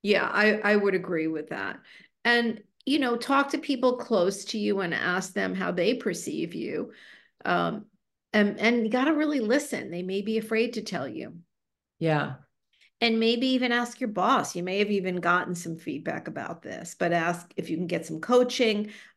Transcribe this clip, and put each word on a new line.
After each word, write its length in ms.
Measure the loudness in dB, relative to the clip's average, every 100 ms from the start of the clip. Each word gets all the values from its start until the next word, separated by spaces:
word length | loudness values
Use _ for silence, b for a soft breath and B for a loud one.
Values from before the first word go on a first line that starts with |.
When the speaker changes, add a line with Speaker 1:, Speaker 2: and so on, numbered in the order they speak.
Speaker 1:
Yeah, 260 | 0 2 2
I, 280 | 4 4 4
I 120 | 4 4
would 180 | 4
agree 320 | 0 0 -2 -2
with 220 | -4 -6
that. 300 | -8 -8 -10 B B B _
And, 380 | 2 2 2 -4 -12 _ -2
you 140 | 0
know, 160 | 2 0
talk 340 | 2 2 2
to 60 | -2
people 400 | -2 2 2 0
close 480 | 0 2 2 0 -6
to 140 | -2
you 220 | 0 0
and 120 | 0
ask 400 | -2 0 -2 -2
them 220 | -4 -2 -2
how 160 | -2
they 240 | 0 2 0
perceive 580 | -2 -4 -6 -4 -6
you. 380 | -6 -6 -6 -8 B B B B _ -2
Um, 400 | 0 0 -4 -12 _ _ _ _
and, 260 | 2 2 2
and 240 | 2 2
you 60 | 2
gotta 220 | 2 2
really 260 | 2 2 0
listen. 500 | 2 0 0 -6 -6
They 140 | -6
may 180 | -4 -4
be 160 | -2 -2
afraid 360 | 0 0 0
to 80 | -2
tell 260 | -6 -6 -6
you. 300 | -8 -10 -14 -20 _ _ _ _ _
Speaker 2:
Yeah. 360 | 2 2 0 -6 _ _ _ b b _
Speaker 1:
And 180 | 0 4
maybe 280 | 4 2 2
even 240 | 2 2
ask 280 | 0 -2 -4
your 100 | -4
boss. 460 | 0 2 2 0 -4
You 80 |
may 160 | -2 0
have 100 | 2
even 260 | 0 0 0
gotten 380 | 2 2 0 -4
some 220 | -6 -8
feedback 500 | -8 -6 -6 -6 -8
about 340 | -8 -8 -10
this, 340 | -10 -12 -12 -2
but 140 | 0
ask 400 | 2 0 -4 -6 -10
if 120 | -6
you 60 | -4
can 100 | -2
get 180 | -4 -4
some 160 | -8
coaching, 720 | 2 4 4 2 2 0 -4 B B